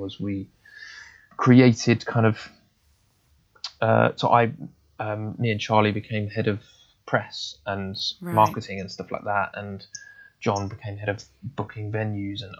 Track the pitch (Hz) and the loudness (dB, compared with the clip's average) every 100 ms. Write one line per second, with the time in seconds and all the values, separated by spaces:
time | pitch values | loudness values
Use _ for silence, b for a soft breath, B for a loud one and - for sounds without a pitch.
0 | 98 - 101 98 95 _ B B B B | -10 -8 -6 -6 -8 _ B B B B
1 | B B B - - 123 127 113 - 113 | B B B 0 8 10 10 6 2 2
2 | - 120 113 110 - _ _ _ _ _ | 2 2 2 2 -8 _ _ _ _ _
3 | _ _ _ _ _ _ - - 113 113 | _ _ _ _ _ _ -16 -4 2 4
4 | 117 - - 117 113 - 139 _ _ - | 4 2 2 4 2 -2 -14 _ _ -10
5 | 107 107 107 - 120 107 - 110 107 104 | -8 -6 -6 -4 -2 -2 2 4 4 0
6 | - 110 104 110 110 104 b b b b | -4 -4 -4 -2 -2 -2 b b b b
7 | - - - - - - - 98 95 95 | -2 -2 -2 -12 -14 -12 -8 -6 -6 -8
8 | - - - 110 107 - - 98 95 - | -8 -8 -2 4 4 2 -8 -10 -10 -10
9 | 95 - 107 101 95 104 101 98 - B | -10 -8 -2 -2 -2 -6 -10 -12 -14 B
10 | B B B B 120 101 98 107 110 101 | B B B B -2 -2 -2 -8 -12 -8
11 | 104 101 - _ 113 - 104 - 107 107 | -4 -6 -6 _ -14 -8 -8 -8 -6 -4
12 | 110 104 101 101 98 101 | -4 -4 -6 -8 -12 -10